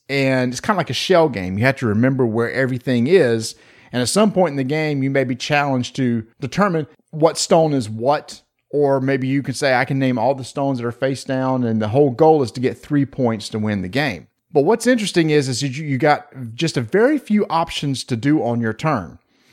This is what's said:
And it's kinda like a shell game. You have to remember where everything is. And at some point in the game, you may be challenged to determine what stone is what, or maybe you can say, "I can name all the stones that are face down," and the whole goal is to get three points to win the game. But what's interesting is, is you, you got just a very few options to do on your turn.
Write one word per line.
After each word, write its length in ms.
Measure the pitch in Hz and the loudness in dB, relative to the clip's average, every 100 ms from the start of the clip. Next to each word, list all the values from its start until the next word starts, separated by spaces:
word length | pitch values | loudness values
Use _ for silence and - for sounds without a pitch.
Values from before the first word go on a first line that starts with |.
| - | -6
And 420 | 135 135 131 127 | -2 0 0 -2
it's 80 | 120 | -4
kinda 160 | - 196 | -4 -2
like 120 | 156 | -2
a 40 | |
shell 360 | 131 - 180 160 | -2 2 4 4
game. 280 | 104 92 95 | 0 -4 0
You 80 | 123 | 0
have 120 | 131 | 0
to 100 | 120 | 0
remember 380 | 104 127 135 123 | 2 2 2 0
where 260 | 110 117 | 0 -2
everything 560 | 107 131 127 - 123 123 | -2 -2 -2 -2 0 4
is. 480 | 185 131 113 110 - _ _ _ | 4 4 0 -4 -12 _ _ _
And 100 | 120 | -4
at 80 | 123 | 0
some 220 | 190 214 | 2 2
point 200 | 185 175 | 2 0
in 60 | 143 | 0
the 60 | |
game, 380 | 131 156 156 143 | -2 -2 -2 -2
you 80 | 135 | 0
may 140 | 135 | 0
be 120 | 135 127 | -2 -4
challenged 600 | - 147 143 131 120 - | -2 0 0 -2 -4 -2
to 280 | 127 117 107 - | 0 -2 -4 -10
determine 480 | 131 - 202 165 143 _ _ | -6 0 0 0 -4 _ _
what 260 | 156 160 147 | 2 2 2
stone 360 | - 175 160 | 2 4 4
is 160 | 139 107 | 0 -2
what, 520 | 110 120 147 - - _ _ _ | -4 0 0 -2 -20 _ _ _
or 300 | 147 143 135 | 0 2 2
maybe 280 | 131 139 131 | 2 0 0
you 140 | 139 | -2
can 100 | 131 | -2
say, 220 | 127 143 123 | -2 0 2
"I 100 | 131 | 0
can 120 | 135 | 0
name 180 | 131 123 | 0 0
all 160 | 117 139 | 0 -2
the 80 | |
stones 360 | 123 - 139 127 | -6 -4 -4 -2
that 60 | 120 | -6
are 40 | |
face 320 | 117 135 131 | -4 -4 -4
down," 400 | - 131 131 131 | -4 -4 -2 0
and 180 | 120 110 | 0 -2
the 80 | 107 | 0
whole 200 | 123 143 | 2 2
goal 300 | 117 160 156 | 4 4 4
is 80 | 123 | 2
to 60 | - | -2
get 160 | 127 113 | -4 -4
three 280 | - 147 135 | -2 -2 -2
points 440 | - 123 110 - | -2 -2 -2 -6
to 100 | 110 | -4
win 220 | 107 104 | -2 -4
the 60 | 92 | -4
game. 400 | 113 151 87 - _ _ | -4 -4 -6 -14 _ _
But 140 | 151 147 | 0 2
what's 200 | 233 233 | 2 2
interesting 440 | 254 202 175 160 | 0 0 0 2
is, 180 | 151 131 | 2 0
is 120 | 117 | -2
you, 200 | 143 127 | -4 -4
you 140 | 156 131 | -4 0
got 300 | 151 143 - 131 120 | 2 2 -2 -16 -12
just 240 | 113 165 147 | -6 -4 -2
a 40 | |
very 360 | 113 190 240 302 | -2 2 2 0
few 280 | - 208 190 | 0 0 2
options 540 | 160 165 - 147 127 - | -2 -2 -4 -4 -4 -4
to 100 | 117 | -2
do 280 | 139 151 | 0 0
on 180 | 117 120 | 0 -2
your 120 | 113 | -2
turn. 440 | 110 156 131 82 - _ _ _ | -4 -2 -4 -6 -16 _ _ _